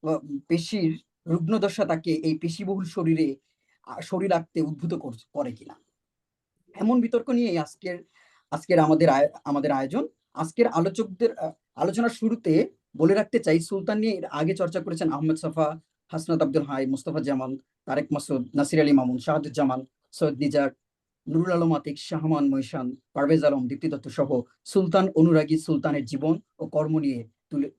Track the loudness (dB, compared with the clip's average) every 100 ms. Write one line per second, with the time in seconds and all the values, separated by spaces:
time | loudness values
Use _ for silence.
0 | -2 -4 -4 -10 _ -2 0 -2 0 -2
1 | _ _ -4 -2 0 0 0 0 -2 0
2 | 0 -2 0 -2 -4 -6 -6 -4 -4 -2
3 | 0 2 0 -2 _ _ _ _ -16 -14
4 | -6 -4 0 0 -2 -4 -4 -4 -6 -6
5 | -8 -14 _ -8 -8 -8 -18 -20 _ _
6 | _ _ _ _ _ _ _ -2 2 2
7 | 2 -2 0 0 2 0 -4 -8 -10 -10
8 | -12 _ _ _ _ -10 2 4 6 6
9 | 6 6 4 0 -4 -2 0 -2 -2 -4
10 | -6 _ _ -8 -6 2 2 4 0 -2
11 | -6 0 -2 -2 -10 -10 _ -4 -4 0
12 | -2 0 -2 -2 2 2 2 _ _ 2
13 | 4 4 2 0 2 0 0 -4 -2 0
14 | 0 -2 -6 -2 -2 0 -2 -4 -6 -2
15 | -2 0 0 0 -2 0 -2 -2 _ _
16 | _ -10 -2 0 2 0 -2 -4 -2 -2
17 | -4 -4 -2 -4 -4 -8 _ _ -4 -4
18 | -2 -6 -2 -4 -2 -2 2 4 6 6
19 | 4 -2 -2 -2 -2 -2 0 -2 -8 _
20 | _ -2 -2 0 0 2 0 -4 _ _
21 | _ _ -2 0 2 2 2 2 -2 -12
22 | -8 -4 0 2 2 0 -2 -6 -8 -10
23 | _ -2 2 4 4 2 -2 -4 -6 -6
24 | -8 -4 -2 -2 -4 _ -2 0 4 2
25 | 2 4 6 6 4 -2 0 -2 0 -2
26 | -4 -4 -2 -2 _ _ -6 -4 0 0
27 | 0 -4 -10 _ _ -6 -6